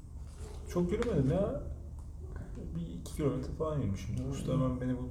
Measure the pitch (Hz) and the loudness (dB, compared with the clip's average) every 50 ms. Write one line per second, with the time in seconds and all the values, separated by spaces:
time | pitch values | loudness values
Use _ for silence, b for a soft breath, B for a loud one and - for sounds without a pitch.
0 | - - - - - - - - - - - - - - - 175 175 175 208 220 | -10 -10 -10 -10 -10 -10 -10 -10 -10 -8 -8 -8 -8 -2 2 2 4 4 4 2
1 | 247 240 196 143 127 135 170 190 202 - 269 - - - - - - - - - | 2 4 4 6 6 6 6 6 4 4 2 -2 -4 -4 -6 -6 -8 -8 -10 -10
2 | - - - - - - - - - - - - - - - 170 170 - - - | -10 -10 -10 -10 -8 -8 -6 -6 -6 -6 -8 -6 -6 -4 -4 -4 -4 -4 -4 -6
3 | - - - - 151 135 123 123 - - - - 160 156 151 139 113 98 95 - | -6 -6 -2 2 2 2 2 2 -2 -4 -2 0 0 2 2 2 2 2 0 0
4 | - - - 123 131 139 139 131 - 131 127 127 131 131 123 123 127 127 127 123 | -2 -2 -2 -2 -2 -2 -2 -2 0 2 4 4 4 4 2 0 0 0 0 0
5 | 127 - | -2 -4